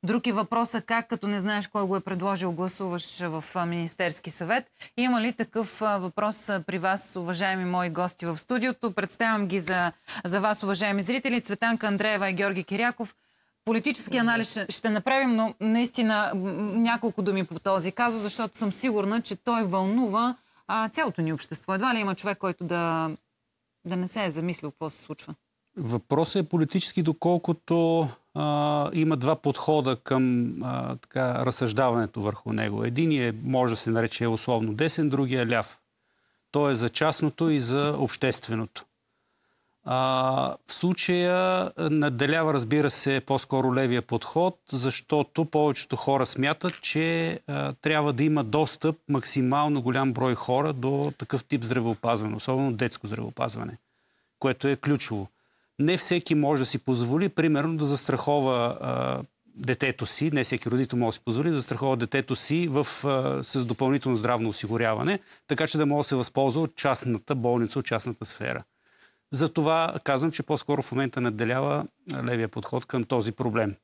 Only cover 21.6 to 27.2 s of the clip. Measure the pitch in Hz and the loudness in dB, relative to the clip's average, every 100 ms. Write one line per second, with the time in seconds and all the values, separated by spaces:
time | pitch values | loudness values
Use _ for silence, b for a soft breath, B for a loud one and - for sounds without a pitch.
21.6 | - 190 247 233 202 185 202 196 190 170 | -4 -2 0 0 0 -2 -2 -2 -4 -4
22.6 | 175 175 170 165 160 156 _ _ _ _ | -2 0 0 0 -2 -6 _ _ _ _
23.6 | _ _ 170 180 180 226 196 151 170 165 | _ _ -6 -2 -2 -2 -2 -2 -2 -4
24.6 | 151 - 156 - - 151 - 135 _ _ | -8 -8 -6 -6 -6 -10 -10 -12 _ _
25.6 | _ - 120 117 - 143 160 196 165 175 | _ -8 -2 -2 2 2 2 0 2 2
26.6 | 156 190 - - 165 156 | 2 2 0 0 0 2